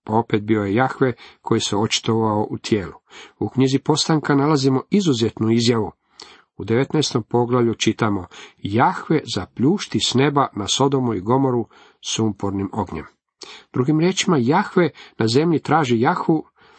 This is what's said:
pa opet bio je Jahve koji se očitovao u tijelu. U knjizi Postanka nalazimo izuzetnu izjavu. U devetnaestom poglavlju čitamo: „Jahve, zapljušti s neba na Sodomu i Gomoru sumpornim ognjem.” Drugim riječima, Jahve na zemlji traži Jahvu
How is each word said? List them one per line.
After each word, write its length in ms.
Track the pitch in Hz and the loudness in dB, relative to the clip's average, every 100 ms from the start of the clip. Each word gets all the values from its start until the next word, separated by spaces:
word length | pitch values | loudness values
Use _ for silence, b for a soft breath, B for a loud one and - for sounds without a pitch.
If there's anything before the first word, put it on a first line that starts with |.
pa 80 | - | -2
opet 300 | 110 - 110 | -2 0 -2
bio 200 | 107 107 | 0 0
je 120 | 101 | 0
Jahve 380 | 107 131 - 131 - B B | 0 0 0 -2 -2 B B
koji 200 | - 113 | -2 -2
se 160 | - 101 | 0 -2
očitovao 680 | 113 - - 113 110 107 - | -2 -2 -2 0 0 -2 -4
u 80 | - | -6
tijelu. 340 | - 107 87 - B B B B | -2 -2 -2 -14 B B B B
U 100 | 104 | -4
knjizi 300 | 127 131 135 | 0 2 2
Postanka 560 | - 151 - 156 - | 0 0 0 0 2
nalazimo 480 | 143 143 151 135 131 - | 0 2 2 2 0 0
izuzetnu 600 | 208 175 117 110 - 110 | 0 2 0 -2 -2 0
izjavu. 420 | 117 117 117 95 - B B B B B - | 2 2 0 -2 -10 B B B B B -14
U 80 | |
devetnaestom 580 | 98 113 135 156 - 120 | -2 -2 0 0 0 -2
poglavlju 520 | - 120 120 123 117 | -2 -2 0 2 0
čitamo: 520 | 107 - 104 113 98 87 B B B | 0 -2 0 0 -2 -8 B B B
„Jahve, 640 | - 107 160 170 - 160 113 | -4 2 2 0 -2 -2 -2
zapljušti 640 | 107 92 - 127 202 - 107 | -8 -8 -2 0 0 -2 -2
s 140 | - | 0
neba 340 | 120 143 143 127 101 | 2 2 2 0 -4
na 120 | 98 | -6
Sodomu 460 | - 139 135 123 | 0 2 2 -2
i 60 | 101 | -4
Gomoru 460 | 98 131 135 123 107 b b b - | 0 0 2 -2 -4 b b b -10
sumpornim 640 | - 110 104 98 98 98 | -2 -2 -2 -6 -4 -6
ognjem.” 340 | 110 92 78 73 _ _ _ B B B | -6 -6 -8 -14 _ _ _ B B B
Drugim 280 | 131 131 156 | -2 0 2
riječima, 360 | 175 190 - 151 | 0 0 0 2
Jahve 500 | 117 175 202 185 160 B B - | 2 0 0 0 0 B B -2
na 100 | 110 | 2
zemlji 300 | 123 170 147 | 2 2 0
traži 420 | - 151 135 117 | 2 2 4 2
Jahvu 440 | 135 175 - 160 - b b | 2 0 0 0 -2 b b